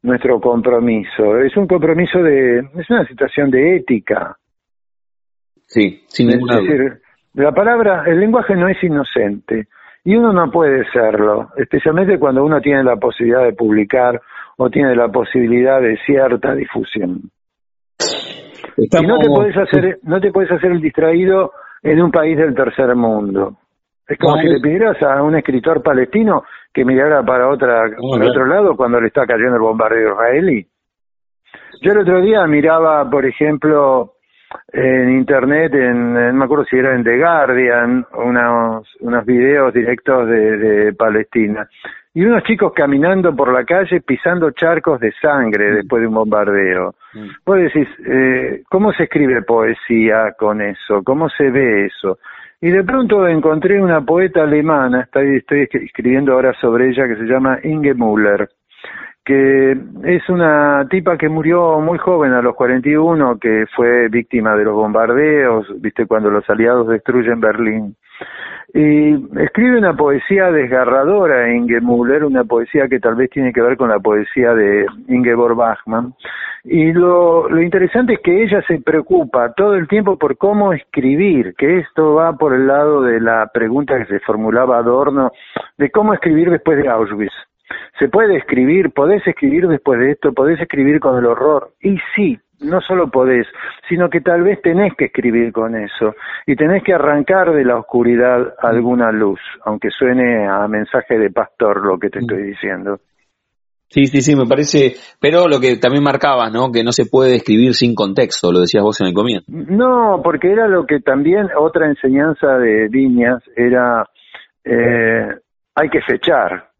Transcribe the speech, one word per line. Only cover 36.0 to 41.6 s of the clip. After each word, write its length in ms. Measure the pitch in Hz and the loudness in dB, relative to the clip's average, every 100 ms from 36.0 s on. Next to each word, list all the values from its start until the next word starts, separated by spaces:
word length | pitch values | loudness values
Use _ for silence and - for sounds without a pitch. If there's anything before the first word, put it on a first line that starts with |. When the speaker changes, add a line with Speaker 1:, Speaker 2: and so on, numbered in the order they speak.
| 120 120 | -2 0
Speaker 1:
en, 100 | 120 | 0
no 60 | |
me 120 | 131 131 | 0 0
acuerdo 200 | 147 135 | 0 0
si 120 | 131 | 0
era 160 | 131 127 | 0 0
en 80 | |
The 140 | 117 120 | 0 2
Guardian, 880 | 165 165 135 127 127 120 120 127 120 120 | 2 2 2 2 2 0 0 -2 -4 -6
unos, 720 | 117 123 120 117 113 113 110 _ | -2 0 0 0 -2 -6 -12 _
unos 260 | 120 120 110 | -4 -4 0
videos 480 | 123 131 143 131 | 2 2 2 2
directos 540 | 113 117 117 - 131 117 | 0 -2 -4 -2 0 2
de, 300 | 117 107 107 | 2 2 0
de 360 | 107 104 107 | 0 2 0
Palestina. 720 | 98 113 107 107 117 107 107 | 0 0 0 -2 -2 -2 -4